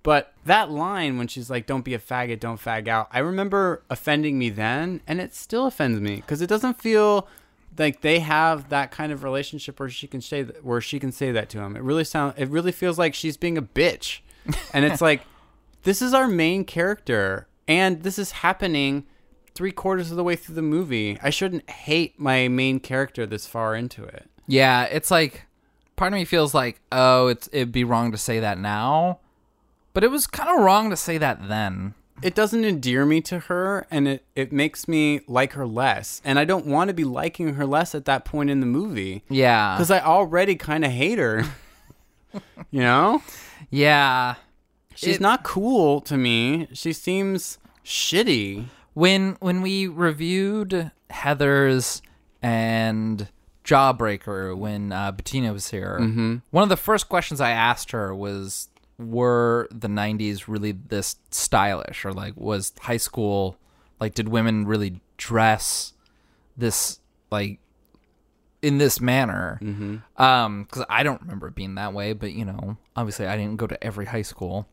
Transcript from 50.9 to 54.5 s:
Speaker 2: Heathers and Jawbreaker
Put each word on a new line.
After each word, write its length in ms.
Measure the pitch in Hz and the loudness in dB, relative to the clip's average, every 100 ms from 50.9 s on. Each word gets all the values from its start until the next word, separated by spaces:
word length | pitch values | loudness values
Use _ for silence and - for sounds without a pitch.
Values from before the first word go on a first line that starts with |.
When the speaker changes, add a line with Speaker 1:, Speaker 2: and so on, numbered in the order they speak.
| _ _ | _ _
Speaker 2:
Heathers 920 | - 143 143 143 139 139 131 120 - - _ _ _ | -6 -2 2 4 4 4 2 0 -6 -12 _ _ _
and 840 | 120 113 113 113 113 110 110 107 101 _ _ _ | -2 0 0 0 0 0 -2 -4 -8 _ _ _
Jawbreaker 960 | - 139 135 123 110 101 - 98 92 | 2 6 6 4 -2 -2 -6 -6 -6